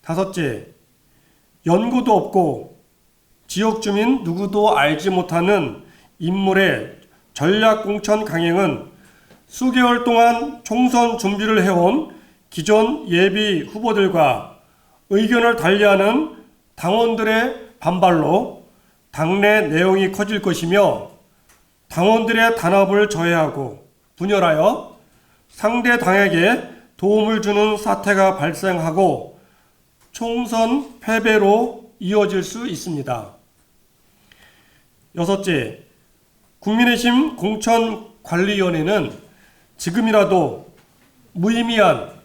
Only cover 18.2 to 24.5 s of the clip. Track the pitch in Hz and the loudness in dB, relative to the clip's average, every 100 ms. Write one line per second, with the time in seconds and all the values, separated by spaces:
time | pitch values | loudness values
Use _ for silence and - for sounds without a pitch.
18.2 | 147 185 247 - - _ _ _ _ - | 2 0 -2 -12 -20 _ _ _ _ -6
19.2 | 160 196 208 214 170 156 185 190 190 196 | -2 2 4 2 2 0 2 2 0 -2
20.2 | 202 214 202 160 165 196 185 117 - - | -4 -2 -2 -2 0 2 2 0 -10 -20
21.2 | _ _ _ _ _ _ _ 156 185 226 | _ _ _ _ _ _ _ -2 2 2
22.2 | 226 226 233 226 170 196 190 202 208 185 | 2 2 2 2 0 2 2 2 0 0
23.2 | 170 170 151 131 127 - _ _ _ _ | 0 0 -2 -4 -10 -12 _ _ _ _
24.2 | 180 202 175 | -2 2 2